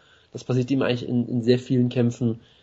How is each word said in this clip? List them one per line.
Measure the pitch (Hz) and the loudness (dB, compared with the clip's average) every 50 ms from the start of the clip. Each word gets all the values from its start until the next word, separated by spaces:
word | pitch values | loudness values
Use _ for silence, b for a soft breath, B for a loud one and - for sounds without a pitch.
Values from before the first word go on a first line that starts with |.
| b b b b b b b | b b b b b b b
Das | - - | -12 -4
passiert | - 123 127 123 123 | -2 0 0 0 0
ihm | 139 135 120 | 0 0 2
eigentlich | - 123 123 - - | 0 0 -2 -2 -2
in, | 123 120 117 - | -2 -2 -2 -2
in | 123 123 110 | -2 -2 2
sehr | 117 139 131 | 2 2 2
vielen | - - 135 123 123 123 | 2 0 0 2 2 2
Kämpfen. | 120 127 120 120 117 - 127 117 110 113 b b b b | 2 0 0 0 0 0 -2 -2 -2 -4 b b b b